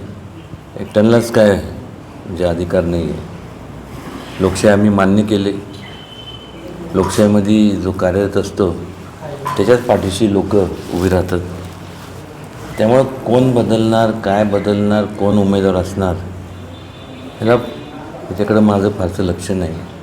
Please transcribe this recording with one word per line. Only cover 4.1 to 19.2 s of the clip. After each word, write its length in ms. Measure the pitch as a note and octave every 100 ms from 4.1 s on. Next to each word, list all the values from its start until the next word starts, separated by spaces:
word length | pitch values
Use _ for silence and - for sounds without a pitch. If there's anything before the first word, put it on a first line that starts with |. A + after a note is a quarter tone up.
| - - -
लोकशाही 340 | F#2+ F2+ G#2+
आम्ही 160 | G2+ G#2
मान्य 340 | G2 F#2+ G2+
केले, 300 | G#2 G2+ G2 G2 - - - - - - - - - - - - -
लोकशाहीमध्ये 760 | F#2+ F#2 - G#2 G#2 G2 G#2+ G#2
जो 220 | F#2+ F#2
कार्यरत 460 | F2 F#2 F#2 G2+ G2+
असतो, 360 | - - F#2 E2+ - - - - - - - -
त्याच्याच 240 | G2+ B2
पाठीशी 520 | - G2+ F#2+ F2+ A2
लोक 220 | G2 F2 G#2 F2+ - -
उभी 160 | F2 F#2
राहतात. 300 | F#2 F2+ F2+ F2+ F2+ - - - - - - - - - - - -
त्यामुळं 260 | G#2+ B2+
कोण 480 | C3+ - - B2 C3
बदलणार, 600 | A#2+ G#2 A2+ A2+ A2+ A2+
काय 320 | G#2+ G2 G2+
बदलणार, 640 | G#2+ G2+ G2+ G#2 G#2 G#2+ G2
कोण 320 | - G2+ G#2
उमेदवार 380 | G2 G2 F#2+ F#2
असणार, 400 | F2+ - F#2 E2 - - - - - - - - - - - -
ह्याला, 160 | A2 A#2+ - - - - - - -
त्याच्याकडं 320 | F#2+ G#2 G#2+
माझं 300 | G#2+ G2+ G2+
फारसं 340 | G#2 F2 F#2+